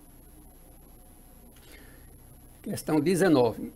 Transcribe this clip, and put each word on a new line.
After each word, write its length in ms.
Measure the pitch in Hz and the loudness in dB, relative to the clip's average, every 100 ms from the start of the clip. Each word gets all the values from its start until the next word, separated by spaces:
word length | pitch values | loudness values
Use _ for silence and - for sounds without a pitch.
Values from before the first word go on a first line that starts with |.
| - - - - - - - - - - - - - - - - - - - - - - - - - - | -20 -20 -20 -20 -20 -20 -20 -20 -20 -20 -20 -20 -20 -20 -20 -20 -20 -20 -20 -20 -20 -20 -20 -20 -20 -16
Questão 400 | 226 151 - 156 | -10 -10 -2 -2
dezenove. 720 | 147 175 185 139 117 - - | 0 0 2 4 2 -2 -12